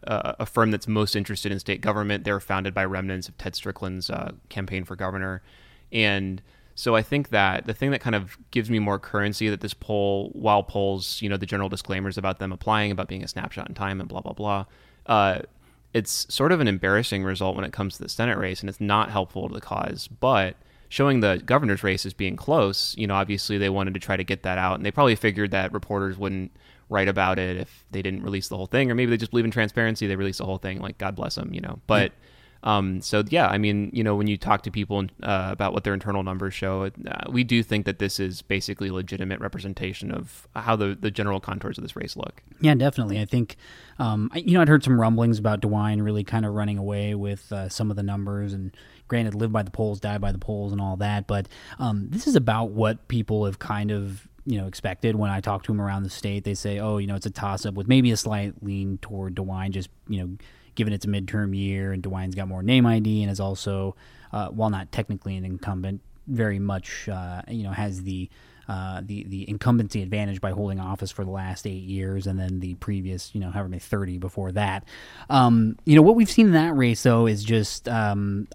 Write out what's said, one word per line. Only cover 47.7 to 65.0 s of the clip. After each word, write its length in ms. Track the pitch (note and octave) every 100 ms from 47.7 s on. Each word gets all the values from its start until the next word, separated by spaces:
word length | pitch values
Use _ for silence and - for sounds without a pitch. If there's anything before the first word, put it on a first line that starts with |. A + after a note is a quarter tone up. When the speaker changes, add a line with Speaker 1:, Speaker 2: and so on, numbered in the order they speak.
| - A2
Speaker 2:
of 80 | G#2
the 60 |
numbers, 500 | G2 G2+ G2 G2+ G2+
and 220 | G2 F#2 - - - -
granted, 280 | A#2+ A2+ G#2
live 160 | A2+
by 100 | G#2+
the 80 | F#2+
polls, 300 | - G#2+ G2+
die 180 | G#2 G#2
by 140 | G2+
the 80 | F#2+
polls, 320 | - G#2 G2+
and 100 | G2+
all 160 | G2 F#2
that, 300 | G#2 G#2 G2
but, 200 | G2+ F#2+ - - -
um, 300 | B2+ G#2 A2
this 160 | F#3 D4
is 100 | G#3+
about 360 | A#2 A2 A2+
what 360 | G#2+ G#2+ A2 -
people 380 | A#2+ G#2+ G#2+ G#2
have 140 | F#2+
kind 320 | - G#2 G#2
of, 360 | G#2 G2+ G2 - - -
you 100 | G#2+
know, 80 | F#2+
expected. 500 | - - F2+ A2+ A2
When 140 | G#2
I 120 | F#2+
talk 200 | G2+ G2 -
to 60 |
'em 80 | G#2
around 220 | G2+ G2
the 60 | F#2+
state, 340 | - G#2 G2+
they 120 | G2+ G2
say, 240 | G#2 G2+
"Oh, 180 | G#2+ G#2
you 80 | G2+
know, 80 |
it's 140 | G2 G#2+
a 40 |
toss-up 440 | - G2+ F#2+ G#2 G2
with 120 | G2
maybe 220 | C3 B2
a 80 | A2
slight 460 | A2 G#2+ G2+ -
lean 340 | G2+ G2 G2 F#2+
toward 360 | - G2 F#2+ F#2
DeWine, 360 | F#2+ F#2 F#2+
just, 180 | F#2+ F#2 - -
you 120 | G2+
know, 180 | F2+ F#2+ - - -
given 180 | - G#2+
it's 140 | G2+ G#2
a 20 |
midterm 480 | G2+ F#2+ G#2+ G2+ G2
year, 360 | G2 G2 G2
and 100 | F#2+
DeWine's 320 | F#2+ F#2+ F#2
got 140 | F#2 F#2
more 160 | F#2
name 240 | G2 C3 A#2
I 100 | A2+
D 240 | G#2+ G#2+
and 100 | G2+
is 80 | G2
also, 560 | G2 F#2+ - G2 F#2+ - - - -
uh, 140 | G#2 G2+
while 220 | A2 A2
not 200 | G2 F#2+
technically 460 | -